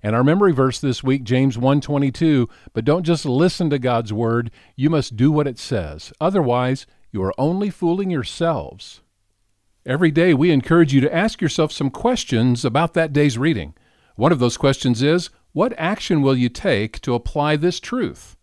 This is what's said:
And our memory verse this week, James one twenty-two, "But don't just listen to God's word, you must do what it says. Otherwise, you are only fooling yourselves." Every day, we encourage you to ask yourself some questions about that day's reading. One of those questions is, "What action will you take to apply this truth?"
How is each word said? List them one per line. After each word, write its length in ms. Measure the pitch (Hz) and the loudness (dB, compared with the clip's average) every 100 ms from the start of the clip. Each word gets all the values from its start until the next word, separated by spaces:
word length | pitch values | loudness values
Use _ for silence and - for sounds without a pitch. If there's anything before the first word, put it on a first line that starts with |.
And 140 | 107 117 | 0 2
our 80 | |
memory 300 | 135 180 202 | 2 4 2
verse 260 | 135 131 - | 4 0 0
this 240 | 143 123 | -4 -2
week, 220 | 131 135 110 | -2 -2 0
James 320 | 127 135 117 | 0 0 0
one 240 | 131 143 | 0 0
twenty-two, 680 | 135 143 139 - 165 143 117 - - | 0 -2 -2 0 2 2 0 -6 -10
"But 140 | - 113 | -4 0
don't 180 | 165 | 0
just 220 | 165 165 135 | 0 -2 0
listen 440 | 127 175 - 165 | 0 0 0 -2
to 80 | 143 | 0
God's 360 | 123 117 110 | 0 -2 -2
word, 360 | 107 117 117 117 - _ - | -4 0 -2 -4 -12 _ -2
you 120 | 143 | 0
must 280 | 160 - 107 | 0 -2 0
do 120 | 135 | 2
what 160 | 151 139 | 2 -2
it 140 | 117 | -6
says. 540 | - 113 78 76 - - | -6 -4 -4 -12 -18 -4
Otherwise, 640 | 160 196 131 123 127 131 - _ - | -2 0 0 0 0 -4 -8 _ -10
you 100 | 101 | -4
are 120 | 95 - | -4 -2
only 320 | 143 185 208 | -2 -2 -4
fooling 400 | - 170 185 190 | -2 -2 -2 -2
yourselves." 920 | 160 - - 170 143 69 - - - _ _ _ _ _ _ _ _ - | -4 -6 -4 -2 -2 -8 -16 -20 -20 _ _ _ _ _ _ _ _ -4
Every 240 | 139 170 | 2 2
day, 240 | 151 180 | 4 4
we 180 | 135 175 | 4 4
encourage 420 | 143 - 170 156 | 2 4 4 6
you 80 | 135 | 4
to 120 | 135 | 2
ask 280 | 165 220 - | 0 -2 -2
yourself 320 | 160 - 156 | -4 0 -2
some 160 | - 139 | -2 -6
questions 760 | - 247 247 - 117 123 120 | -2 -2 -2 -2 0 2 0
about 300 | 127 127 165 | 0 0 0
that 180 | 175 160 | 0 0
day's 260 | 143 147 113 | 2 2 2
reading. 360 | 147 120 71 - _ _ _ - | -2 -2 -6 -14 _ _ _ -2
One 160 | 135 | 0
of 80 | 151 | 2
those 160 | 123 - | 0 2
questions 460 | 139 135 131 113 | 0 0 -2 0
is, 300 | 143 175 170 _ _ | 2 0 -2 _ _
"What 220 | 143 214 - | -2 -2 -2
action 440 | 160 214 - 160 | -4 -4 0 2
will 160 | 135 127 | 4 2
you 100 | 123 | 0
take 540 | - 196 107 110 - | -2 -2 0 -2 -6
to 120 | - | -4
apply 440 | 120 - 151 147 151 | -4 -2 -2 0 0
this 240 | 170 170 | -2 -4
truth?" 560 | - 247 160 - - - | -8 -4 -6 -8 -20 -20